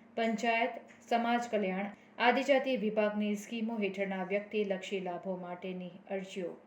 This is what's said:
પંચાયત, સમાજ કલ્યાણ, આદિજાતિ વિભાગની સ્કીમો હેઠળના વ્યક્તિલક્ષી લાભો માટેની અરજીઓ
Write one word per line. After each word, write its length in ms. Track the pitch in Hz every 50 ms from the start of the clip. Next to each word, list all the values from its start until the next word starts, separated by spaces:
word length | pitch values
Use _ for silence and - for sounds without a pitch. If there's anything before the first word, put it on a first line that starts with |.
| - - -
પંચાયત, 580 | 233 226 226 220 214 247 233 226 226 247 254 - - - - - - - -
સમાજ 400 | 240 226 233 233 240 233 240 -
કલ્યાણ, 380 | - 208 202 185 185 190 202 208 - - - - - -
આદિજાતિ 580 | 226 247 240 269 262 269 277 262 254 262 254
વિભાગની 600 | 208 208 214 208 214 214 208 208 208 208 208 208
સ્કીમો 420 | 202 - - 233 226 220 226 233 220
હેઠળના 460 | 202 190 190 202 196 185 190 190 185
વ્યક્તિલક્ષી 760 | 180 196 202 202 - - 214 208 196 190 185 - - 208 190
લાભો 360 | 180 180 175 170 - 190 185
માટેની 540 | 180 175 175 180 175 - 185 185 180 180 175 175 - - -
અરજીઓ 420 | 196 190 185 - - 196 175 165 - - -